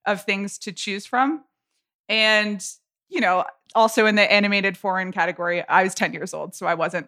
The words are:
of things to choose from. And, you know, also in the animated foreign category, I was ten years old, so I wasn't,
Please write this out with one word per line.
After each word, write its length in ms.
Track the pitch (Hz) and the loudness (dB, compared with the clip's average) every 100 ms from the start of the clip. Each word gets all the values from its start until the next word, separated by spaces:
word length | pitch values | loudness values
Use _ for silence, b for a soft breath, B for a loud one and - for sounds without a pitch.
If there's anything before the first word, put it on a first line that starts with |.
| - | -4
of 180 | 196 | -4
things 340 | - 196 202 - | -4 -6 -6 -10
to 120 | 208 | -12
choose 340 | - 208 196 - | -10 -8 -8 -4
from. 380 | 247 269 311 _ _ _ _ _ _ - | 0 0 -2 _ _ _ _ _ _ -4
And, 560 | 220 220 214 208 202 - - _ _ - | 2 4 4 0 -6 -10 -16 _ _ -8
you 120 | 330 | -2
know, 240 | 190 180 - - _ | 0 0 -2 -8 _
also 320 | 220 220 226 214 | 2 4 4 4
in 100 | 208 | 4
the 160 | 196 | 4
animated 460 | 208 202 202 196 180 | 4 2 0 -2 -4
foreign 340 | 196 185 185 | -4 -4 -4
category, 560 | 185 170 175 175 175 - | -2 -2 -2 -4 -4 2
I 160 | 180 | 2
was 120 | 190 - | 2 0
ten 180 | 175 | -4
years 200 | 151 180 | -4 -10
old, 220 | 156 160 - | -10 -10 -6
so 100 | 170 | -2
I 80 | |
wasn't, 340 | 165 160 175 | 0 -2 -4